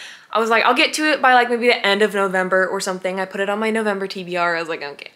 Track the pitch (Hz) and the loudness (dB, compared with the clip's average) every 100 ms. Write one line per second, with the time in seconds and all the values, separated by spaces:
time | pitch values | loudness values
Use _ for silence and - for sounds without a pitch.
0 | - - - 214 226 233 - 254 302 - | -18 -20 -6 -2 2 2 4 4 2 0
1 | 311 285 254 247 240 240 240 - 202 196 | 0 2 4 6 4 2 2 2 2 2
2 | 214 202 196 185 185 190 180 196 196 185 | 2 2 0 0 2 2 2 -2 -4 -4
3 | 185 190 190 196 196 208 220 220 214 196 | -4 -4 -6 -4 -4 -2 -2 -2 -2 -2
4 | 196 190 175 175 175 165 165 160 143 139 | -6 -8 -6 -2 0 -2 -4 -6 -8 -14
5 | - | -6